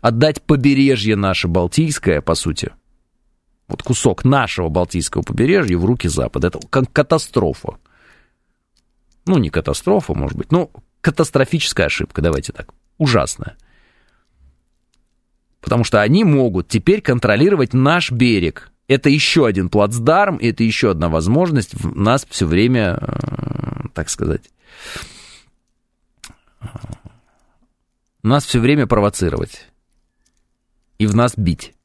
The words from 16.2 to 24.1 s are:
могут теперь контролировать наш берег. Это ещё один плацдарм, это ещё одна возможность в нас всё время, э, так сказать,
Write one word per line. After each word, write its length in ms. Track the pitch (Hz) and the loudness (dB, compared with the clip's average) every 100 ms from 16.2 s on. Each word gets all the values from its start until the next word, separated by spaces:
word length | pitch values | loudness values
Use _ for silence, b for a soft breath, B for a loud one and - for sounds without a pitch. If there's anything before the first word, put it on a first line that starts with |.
могут 440 | 214 143 123 90 85 | 4 4 2 -2 -2
теперь 340 | 110 - 208 | 0 2 2
контролировать 720 | - 123 110 104 165 190 123 | 2 0 2 2 2 2 0
наш 360 | 127 135 170 165 | 2 2 2 -2
берег. 600 | 123 123 107 82 - - _ _ | 2 2 2 0 -6 -20 _ _
Это 240 | 135 - | 2 4
ещё 340 | 147 - 170 | 2 2 2
один 240 | 127 98 92 | 2 2 0
плацдарм, 680 | 107 101 120 117 170 202 156 | 2 0 2 2 2 2 0
это 240 | 117 - | -2 0
ещё 260 | 113 - 117 | -2 2 0
одна 200 | 85 85 | 2 0
возможность 640 | 80 82 131 180 143 - | 0 2 2 2 0 -4
в 200 | - - | -6 -8
нас 320 | - 101 131 - | -2 0 0 -2
всё 160 | - 87 | -4 0
время, 520 | 85 117 127 101 85 | 2 2 2 0 -4
э, 880 | - - - - - - - - - | -6 -8 -8 -8 -8 -8 -8 -10 -10
так 160 | - | -10
сказать, 420 | 80 | -8